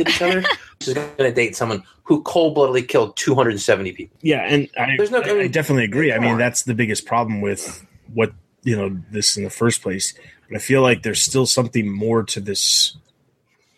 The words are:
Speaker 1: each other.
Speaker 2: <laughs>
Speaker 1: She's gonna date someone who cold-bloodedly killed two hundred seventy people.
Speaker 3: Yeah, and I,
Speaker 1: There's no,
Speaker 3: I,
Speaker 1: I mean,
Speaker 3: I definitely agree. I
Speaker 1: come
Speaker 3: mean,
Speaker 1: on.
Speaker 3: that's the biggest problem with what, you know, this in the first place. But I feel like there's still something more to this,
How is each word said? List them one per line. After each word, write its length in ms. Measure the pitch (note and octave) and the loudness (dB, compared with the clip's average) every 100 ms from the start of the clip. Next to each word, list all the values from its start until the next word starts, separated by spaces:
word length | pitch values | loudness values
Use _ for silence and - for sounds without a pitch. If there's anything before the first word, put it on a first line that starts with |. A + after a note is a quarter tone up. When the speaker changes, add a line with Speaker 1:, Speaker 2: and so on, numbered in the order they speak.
| E3+ | 2
Speaker 1:
each 140 | - | 0
other. 220 | F3 F#3 F#3 - | 0 0 0 -4
Speaker 2:
<laughs> 180 | - - | -8 -10
Speaker 1:
She's 120 | - | -6
gonna 380 | D3+ D3 D3 C3 | -4 -4 -2 0
date 220 | A#2+ A#2 F#2+ | 2 0 0
someone 280 | A#2 G#2 - _ | -4 -4 -8 _
who 180 | - D3+ | 0 0
cold-bloodedly 600 | - F3 D#3+ D3 C3+ B2+ | 0 2 2 4 2 2
killed 320 | B2+ - G#2+ - | 2 2 2 -2
two 180 | - C3+ | 0 4
hundred 240 | A#2 G2+ | 2 2
seventy 320 | - G2+ F#2+ | 0 0 0
people. 260 | - F2+ _ | -8 -14 _
Speaker 3:
Yeah, 200 | D#3 C#3+ F#2+ | -2 0 2
and 220 | C#3+ C#3 - | 2 0 -2
I, 180 | B2 C3+ | -2 0
Speaker 1:
There's 140 | G#3 | 0
no, 80 | B3 | 0
Speaker 3:
I, 20 | A#3 | 0
Speaker 1:
I 40 | |
mean, 80 | G#3 | 0
Speaker 3:
I 40 | F#3+ | 0
definitely 360 | D#3 D3+ C3+ A2 | 0 0 0 0
agree. 260 | A#2 D#3 | 2 2
I 40 | A2+ | 2
Speaker 1:
come 80 | |
Speaker 3:
mean, 100 | A#2+ | 2
Speaker 1:
on. 40 | A#2 | 2
Speaker 3:
that's 240 | A#2+ - | 0 0
the 100 | - | -2
biggest 320 | A2+ A2+ G#2 - | -2 -2 -2 -2
problem 360 | A#2+ A2+ G#2 | -2 0 -2
with 440 | G#2 G2 - - - _ - | -2 -4 -8 -14 -20 _ -8
what, 180 | A2+ A2 - _ _ | -2 -2 -2 _ _
you 120 | B2+ G#2+ | -2 -2
know, 200 | G2 F#2+ E2 | -2 -6 -8
this 240 | G#2 - - | -4 -2 -2
in 60 | |
the 60 | F#2+ | -4
first 320 | - A#2 - | 0 0 0
place. 320 | G#2+ F#2+ - - - - - | -4 -4 -6 -8 -20 -20 -14
But 60 | - | -8
I 20 | |
feel 220 | - C3+ | 0 4
like 220 | B2+ A2 | 4 2
there's 180 | A2 G2 | 0 0
still 240 | - C3+ B2+ | 0 2 2
something 440 | - A#2 A#2+ G#2 | 2 0 0 -2
more 300 | G2 A2 A2+ | -2 0 0
to 160 | G#2 - | 0 -6
this, 560 | G2+ G2 - - - - _ _ _ _ _ _ _ | -6 -2 0 2 0 -2 _ _ _ _ _ _ _